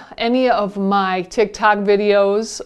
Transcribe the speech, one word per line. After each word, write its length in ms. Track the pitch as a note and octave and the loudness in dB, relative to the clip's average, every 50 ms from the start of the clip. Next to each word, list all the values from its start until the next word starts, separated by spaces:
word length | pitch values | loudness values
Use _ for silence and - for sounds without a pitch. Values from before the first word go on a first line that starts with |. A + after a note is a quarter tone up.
| - - - | -14 -16 -10
any 320 | - A3+ A#3 B3 B3+ C4 B3 | -6 -2 0 0 2 2 2
of 260 | G#3 F#3 G#3 F#3+ G3+ | 0 0 -2 -4 -4
my 460 | G3+ G3 G3 G3+ G3+ G3 F#3+ F#3 F#3 | -2 -2 0 0 0 0 0 -2 -4
TikTok 560 | F3+ F3+ - B3+ G#3+ G3+ - - A3 G#3+ G#3 | -6 -4 0 0 0 0 0 0 2 2 2
videos 840 | G#3 G3+ G3+ G3+ G3+ G#3 G#3 G3+ G3+ G3+ G3 G3+ G#3 A3+ A3+ - - - | 2 2 2 2 2 2 2 2 4 2 2 0 -2 -4 -6 -10 -14 -12